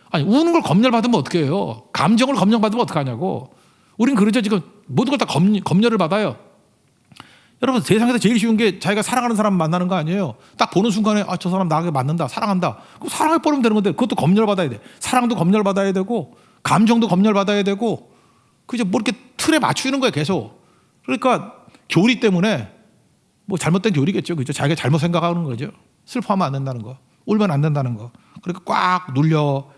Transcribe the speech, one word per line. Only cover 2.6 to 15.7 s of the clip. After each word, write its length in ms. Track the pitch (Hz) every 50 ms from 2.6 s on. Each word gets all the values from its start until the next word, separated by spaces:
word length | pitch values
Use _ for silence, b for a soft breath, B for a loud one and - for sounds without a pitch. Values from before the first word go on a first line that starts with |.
| 208 214 208 247 226
어떡하냐고. 680 | 156 - 160 139 131 120 110 165 190 - 117 - - b b b b b b b b b b
우린 160 | 226 269 277
그러죠. 260 | 202 202 214 202 254
지금 200 | 202 214 214 190 151 - - _ _
모든 240 | - 127 139 - 233
걸 80 | 277 233
다 80 | 233
검-, 340 | - - 143 175 202 214 196
검열을 380 | - - - 185 220 233 226 202
받아요. 380 | 175 156 185 214 214 156 117 - - - _ _ _ _ _ _ _ _ _ _ _ _ B B B B B B B B B B -
여러분, 200 | 247 262 233 143
세상에서 360 | - 185 220 233 240 254 233
제일 200 | - 196 247 220
쉬운 180 | 190 233 226
게 220 | 214 233 208 - -
자기가 240 | - 170 208 214 208
사랑하는 340 | - - 254 240 240 233
사람 180 | 196 214 214 196
만나는 340 | 180 160 156 170 180 180 180
거 80 | 190
아니에요? 400 | 180 151 156 180 202 190 135 110 b b b b
딱 140 | - 233 -
보는 200 | - 170 202 240
순간에, 340 | 185 220 208 214 214 208 196
"아, 100 | - 185
저 140 | 170 - 175
사람 180 | 180 190 190 165
나에게 220 | 156 156 170 175
맞는다, 360 | 151 135 127 143 160 170 160 123
사랑한다." 500 | - 226 226 214 196 185 175 147 - B B B B
그럼 120 | B - -
사랑해버리면 520 | - - 330 311 330 320 320 311 294 277 226
되는 120 | 226 214
건데, 160 | 214 196 190 156
그것도 240 | - 247 220 -
검열받아야 520 | - 147 151 190 214 226 208 202 185 175 139
돼. 100 | 113 107 B B B B
사랑도 360 | - - - 254 240 233 240
검열받아야 560 | 180 170 175 202 214 208 202